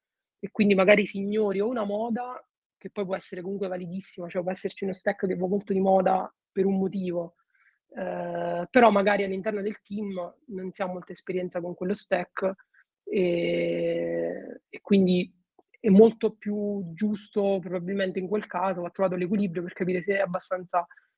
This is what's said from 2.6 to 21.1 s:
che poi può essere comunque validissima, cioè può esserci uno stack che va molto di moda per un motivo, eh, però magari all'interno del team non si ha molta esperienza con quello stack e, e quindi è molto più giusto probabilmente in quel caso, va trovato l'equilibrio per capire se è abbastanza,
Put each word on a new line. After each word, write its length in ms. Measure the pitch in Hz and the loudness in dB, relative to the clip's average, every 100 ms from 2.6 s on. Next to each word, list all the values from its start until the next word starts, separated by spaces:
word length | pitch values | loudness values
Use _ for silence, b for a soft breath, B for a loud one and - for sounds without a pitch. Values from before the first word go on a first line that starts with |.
| _ _ | _ _
che 120 | 190 | -12
poi 160 | - 185 | -6 -4
può 100 | 185 | -4
essere 260 | - 180 | -6 -10
comunque 260 | 175 196 190 | -6 -4 -4
validissima, 600 | 185 180 190 - - 175 | -6 -6 -10 -10 -12 -6
cioè 120 | 185 | -4
può 100 | 175 | -4
esserci 320 | 190 190 - | -4 -6 -4
uno 100 | 196 | -6
stack 320 | 185 208 196 190 | -2 -2 -2 -2
che 100 | 175 | -2
va 120 | 180 | 0
molto 260 | 196 - | -2 0
di 60 | 190 | 2
moda 540 | 190 190 185 185 - _ _ | 4 4 4 0 -2 _ _
per 140 | 196 190 | 0 2
un 120 | 190 | 2
motivo, 580 | 190 196 180 170 170 _ _ _ _ _ _ | 0 -2 -4 -4 -6 _ _ _ _ _ _
eh, 800 | - 180 180 175 175 170 175 175 | -10 -6 -6 -6 -4 -4 -4 2
però 220 | 254 226 | 6 8
magari 320 | 202 196 202 | 6 4 2
all'interno 380 | 196 190 214 208 | 0 -4 -4 -4
del 200 | 202 208 | -6 -8
team 540 | - 202 202 185 175 - - | -10 -8 -6 -8 -10 -14 -12
non 240 | 185 185 | -10 -8
si 100 | - | -6
ha 60 | 185 | -6
molta 240 | 180 175 | -6 -10
esperienza 480 | 175 - 180 180 180 | -16 -6 -4 -4 -6
con 140 | 175 | -6
quello 200 | 170 180 | -6 -4
stack 600 | 202 - 180 175 - 190 196 b b b _ | -4 -2 -2 -2 -4 -4 -4 b b b _
e, 1600 | - 208 180 170 170 170 170 170 170 170 170 170 170 190 165 - _ | -4 0 2 2 0 0 -2 0 -2 -2 -2 -2 -4 -6 -12 -18 _
e 120 | - | -10
quindi 520 | - 196 185 180 - _ _ _ _ _ | 2 4 6 2 0 _ _ _ _ _
è 100 | 226 | 6
molto 460 | 190 226 226 214 - | 10 8 6 -4 -4
più 580 | 208 208 208 202 170 | -6 -4 -4 -4 -6
giusto 680 | 160 208 214 - 214 196 196 | -4 -4 -4 -4 -2 0 0
probabilmente 600 | 180 180 175 202 190 190 | -2 -6 -4 -2 -2 -2
in 80 | 185 | -2
quel 200 | 208 202 | -4 -2
caso, 340 | 175 190 180 | -2 -2 -2
va 80 | 175 | -6
trovato 260 | - 190 180 | -2 0 0
l'equilibrio 480 | 180 202 202 165 | 0 0 0 -4
per 100 | 175 | -8
capire 280 | - 180 180 | -4 -2 -2
se 160 | 196 196 | 0 0
è 20 | |
abbastanza, 680 | 190 180 - 185 175 180 175 b b | 0 -4 -6 -8 -2 -4 -4 b b